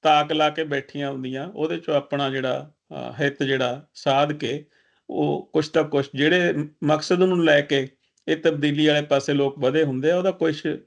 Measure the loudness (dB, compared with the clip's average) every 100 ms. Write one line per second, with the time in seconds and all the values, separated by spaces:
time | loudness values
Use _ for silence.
0 | 4 4 4 0 0 0 -4 -6 -6 -8
1 | -8 -6 -8 -8 -10 -6 -4 -4 -2 -2
2 | -2 -4 -2 -2 -4 -4 -8 _ _ -12
3 | -12 -4 -4 -2 -2 0 -2 -4 -12 -6
4 | 0 2 2 -2 -6 -8 -10 _ _ _
5 | _ -4 -2 -2 -2 -2 0 0 0 -2
6 | -2 0 2 2 2 -2 -6 _ 0 0
7 | 0 2 4 4 4 4 4 -2 -2 _
8 | _ _ -4 0 0 2 -2 2 2 2
9 | 2 0 2 0 0 0 0 2 0 0
10 | 0 0 0 0 -2 -2 -6 -6